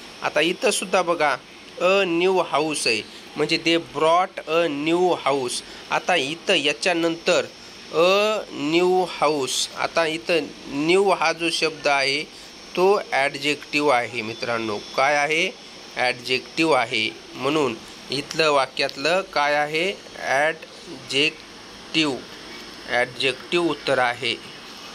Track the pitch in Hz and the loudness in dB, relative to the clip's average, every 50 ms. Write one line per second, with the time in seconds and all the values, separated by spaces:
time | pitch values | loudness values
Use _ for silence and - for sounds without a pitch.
0 | - - - - - 139 - 151 156 165 185 - - 220 202 - 226 185 185 190 | -18 -18 -16 -6 -6 -2 0 2 2 2 0 2 0 0 0 0 -2 0 2 2
1 | 180 165 170 - 156 147 131 131 - - - - - - - - 175 180 190 196 | 2 2 2 2 2 2 2 0 -4 -14 -20 -20 -20 -18 -8 0 2 4 4 4
2 | 196 180 165 170 175 185 190 185 165 - 160 143 156 160 151 143 - 139 117 107 | 4 4 2 4 4 4 4 4 2 2 2 2 2 2 0 0 0 0 0 0
3 | 104 - - - - - - 147 151 147 160 151 - 165 165 165 165 - - 143 | -2 -6 -14 -18 -18 -14 -2 -2 0 2 2 0 2 4 2 2 2 -2 -2 2
4 | 156 160 165 175 185 190 - - - - 156 165 170 160 143 139 147 160 165 175 | 4 6 6 4 4 0 -2 -10 -6 0 2 2 2 2 0 -2 0 2 2 4
5 | 180 180 165 135 - 135 139 143 127 123 - - - - - - - - - 151 | 4 4 2 2 2 2 2 2 0 -2 -4 -6 -10 -12 -16 -18 -8 -4 -2 -2
6 | - - 185 170 135 135 156 165 - - 196 165 139 147 151 - - 190 175 165 | 0 2 2 2 2 -2 -4 -8 0 0 2 2 4 2 0 0 0 0 2 2
7 | 165 170 165 165 - - 175 147 117 117 - - - - - - - - - 156 | 2 0 0 0 0 2 2 2 2 0 -8 -16 -20 -20 -18 -18 -14 -4 2 4
8 | 170 180 190 202 208 214 214 208 - - - 131 139 147 160 170 180 180 185 185 | 4 6 6 4 4 2 0 -2 -4 -6 -6 -4 -2 2 4 4 4 4 4 4
9 | 185 170 - - 156 147 156 147 131 123 - - - - - 165 - - - 175 | 2 0 0 2 2 2 2 2 -2 -2 -2 -4 -4 -4 -4 -4 -4 -2 0 0
10 | 165 160 160 165 - - 175 160 143 139 - - - - 127 143 151 160 175 190 | 0 2 0 -4 -2 0 0 0 0 -2 -10 -14 -14 -8 -4 -2 2 4 4 6
11 | 202 196 175 - 151 160 165 160 170 165 160 - 170 160 147 143 143 147 143 139 | 6 4 4 4 2 0 0 0 -2 -4 -2 0 -2 -2 -2 0 0 2 2 4
12 | 135 135 139 147 156 - - - - - - - - - - - 180 190 202 196 | 2 2 0 -2 -4 -6 -12 -20 -20 -20 -20 -20 -18 -8 0 2 4 6 4 4
13 | - - - 131 135 143 143 139 139 147 147 143 - - - 147 147 147 131 120 | 2 0 0 0 0 0 -2 -2 -2 -2 -2 -2 -4 -2 -2 2 4 4 4 4
14 | 120 113 117 120 110 107 117 - - 113 117 113 113 110 104 101 - - - - | 2 0 -4 -6 -6 -6 -6 -6 -4 -2 -2 -2 -2 -2 -4 -4 -6 -6 -2 0
15 | 131 143 147 147 143 147 156 160 180 190 - - - - - - - - - - | 2 2 4 2 2 2 2 0 0 -2 -4 -10 -18 -20 -20 -20 -20 -12 -4 -2
16 | 120 123 123 127 123 120 127 127 - - - - 160 160 151 131 120 117 127 113 | 0 0 0 -2 -2 -2 -2 -2 -2 -6 -2 0 2 4 4 2 2 0 0 -2
17 | 107 110 110 - - - - 127 127 135 151 160 147 127 110 107 - - - - | -2 -2 -4 -8 -16 -16 -12 -4 -2 0 2 2 0 0 -2 -4 -12 -16 -18 -18
18 | - - 135 135 143 - - 160 160 156 147 139 131 127 - - 139 135 - 143 | -10 -8 -6 -6 -6 -6 -2 0 2 4 4 4 2 0 -2 -4 -4 -4 -4 -2
19 | 139 151 175 190 190 190 - 151 143 143 147 147 147 147 156 156 170 190 208 - | 0 2 2 2 0 0 0 0 2 2 2 2 0 0 0 -2 0 -2 -4 -6
20 | - - - - - - 127 135 147 156 165 165 - - - - - - 165 127 | -12 -16 -14 -8 -4 0 2 2 2 2 0 -4 -10 -18 -18 -18 -16 -16 -14 -14
21 | 131 127 131 135 147 156 156 - - - - - - - - - - - - 160 | -10 -4 0 0 0 0 -2 -6 -18 -18 -18 -20 -18 -18 -18 -18 -18 -4 0 2
22 | 156 147 131 117 107 - - - - - - - - - - - - - 123 120 | 2 2 0 -4 -8 -12 -16 -16 -16 -16 -16 -16 -16 -16 -16 -16 -8 -2 0 0
23 | 123 123 127 127 127 135 123 - - - 180 175 175 165 147 - - - 139 127 | 0 0 -2 -2 -2 -2 -2 -2 -6 -2 0 2 2 2 -2 -2 -2 0 2 2
24 | 127 120 120 117 123 117 110 - - - - - - - - - - - - | 2 0 0 -2 -2 -4 -4 -4 -6 -16 -18 -18 -18 -18 -18 -16 -16 -16 -16